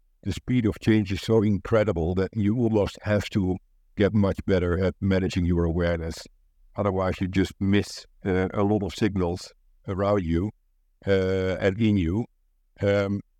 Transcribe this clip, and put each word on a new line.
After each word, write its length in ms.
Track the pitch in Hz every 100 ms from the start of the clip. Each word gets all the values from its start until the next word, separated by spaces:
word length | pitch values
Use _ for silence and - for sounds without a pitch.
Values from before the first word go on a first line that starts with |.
| _ _
the 100 | 101
speed 340 | 90 - 123 107
of 120 | -
change 320 | - 110 98
is 120 | 95
so 200 | - 113
incredible 720 | 104 98 - 110 104 85 80
that 160 | 92 95
you 240 | 110 101 117
almost 400 | 117 107 95 -
have 260 | 107 104 -
to 260 | 110 92 92 _ _ _ -
get 180 | 139
much 240 | 107 98 90 -
better 360 | 95 87 85
at 100 | 92 -
managing 460 | 98 95 92 92 87
your 180 | 87
awareness. 580 | 85 82 85 85 82 80 - _ _ _ _ -
Otherwise, 440 | 101 92 92 85
you 80 | 95
just 240 | 95 92 -
miss, 480 | 98 101 92 - - _
uh, 240 | 98 92 92
a 80 | -
lot 200 | 101 104
of 120 | 92
signals 580 | - 110 95 87 90 - _ _ _ -
around 340 | 92 98 104
you, 280 | 82 82 104 - _ _ _ _ -
uh, 500 | 98 92 95 92 92
and 180 | 101 95
in 180 | 110 101
you. 280 | 82 101 123 _ _ _ _ -
Um, 400 | 101 101 98 101 -